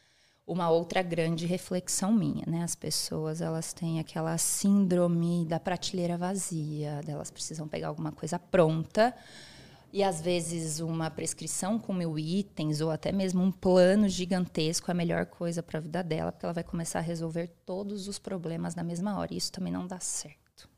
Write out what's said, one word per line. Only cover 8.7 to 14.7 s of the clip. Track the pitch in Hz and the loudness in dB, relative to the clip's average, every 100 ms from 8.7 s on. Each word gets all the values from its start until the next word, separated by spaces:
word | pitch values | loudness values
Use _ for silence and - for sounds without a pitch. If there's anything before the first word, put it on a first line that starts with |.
| 160 160 214 233 - - - - - - - - | 4 0 4 2 2 -12 -20 -20 -20 -20 -20 -8
e | 196 | 0
às | 196 165 | 0 2
vezes | 165 175 165 170 160 151 | 0 0 0 -2 -4 -4
uma | 165 160 160 | -4 -2 -4
prescrição | - 160 - 160 - 185 220 | -4 -6 -6 -6 -4 -2 -2
com | - | -2
mil | 185 170 156 | -2 -2 -2
itens, | 156 190 202 - 156 151 | 0 -2 -2 -2 -2 0
ou | 160 | 0
até | 156 - | 0 0
mesmo | 190 190 180 | 0 2 2
um | 190 | 2
plano | - 185 180 180 208 202 | 2 6 8 8 8 4
gigantesco | 175 180 185 175 - 156 | 2 0 0 0 0 0